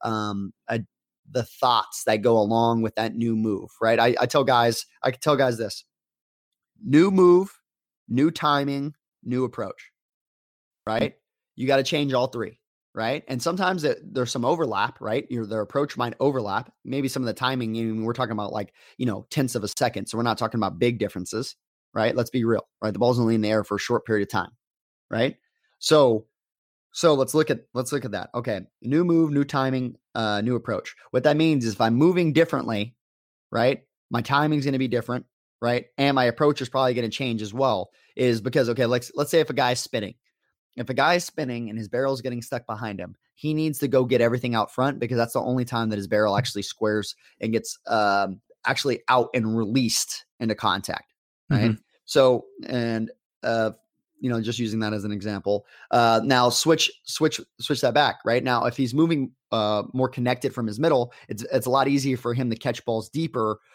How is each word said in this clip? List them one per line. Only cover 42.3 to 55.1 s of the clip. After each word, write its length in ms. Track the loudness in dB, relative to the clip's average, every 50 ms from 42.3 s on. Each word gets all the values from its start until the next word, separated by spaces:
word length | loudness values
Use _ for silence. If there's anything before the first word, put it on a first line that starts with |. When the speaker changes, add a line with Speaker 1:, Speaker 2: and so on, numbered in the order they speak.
| -8 -8 -8
Speaker 1:
stuck 240 | -8 -8 -8 -8
behind 320 | -8 -8 -8 -8 -8 -8 -10
him, 160 | -12 -14 -16 -20 _ _ _
he 180 | _ -6 -4 -2
needs 240 | 0 -2 -2 -2 -2
to 100 | -2 2
go 160 | 2 2 2
get 180 | 4 4 4 4
everything 320 | 2 2 0 -2 -2 0
out 180 | 0 -2 -2 -2
front 260 | -2 -2 -2 0 -2
because 200 | -4 -2 0 0
that's 160 | 0 0 0
the 60 | -2
only 240 | -2 0 -2 -2 -2
time 260 | -2 -4 -4 -2 -2
that 60 | -2
his 120 | -4 -2 0
barrel 280 | 2 2 2 4 2
actually 260 | 0 0 -2 -4 -6 -8
squares 520 | -8 -6 -2 -2 0 0 0 -2 -6 -10 -16 _ _ _ _
and 120 | -4 -2 -2
gets, 260 | -2 -2 -4 -10 -14 _
um, 540 | -2 0 2 4 4 4 2 0 -2 -4 -10 _ _ _ _ -4
actually 340 | -2 -2 0 0 -2 -2 -2 0 2
out 200 | 2 2 2 2 0
and 220 | -2 -2 0 0
released 680 | -2 -2 0 0 0 0 2 0 -2 -4 -6 -8 -12 -14 _ _ _
into 140 | -4 -4 -4
contact, 580 | -2 0 0 0 0 -2 -6 -8 -8 -10 _ _ _ _ _ _ _ _ -2
right? 220 | 0 2 2 2 0
Speaker 2:
Mm-hmm. 100 | -2 -6 _ _ _ _
Speaker 1:
So, 420 | 0 4 6 6 6 6 2 0 -6 -16 -16 -10
and, 440 | -6 -4 -2 -2 -2 -2 -2 -4 -6 -8 -16 _ _ _ _ -4
uh, 300 | -2 0 0 0 -2 -2 -6 _ _ _ _ _ _ _ _
you 120 | -4 -2
know, 100 | -2 -2
just 180 | -2 -2 -2 -2
using 220 | -4 -2 -2 -2
that 140 | -2 -2 -2
as 100 | -4 -4
an 80 | -6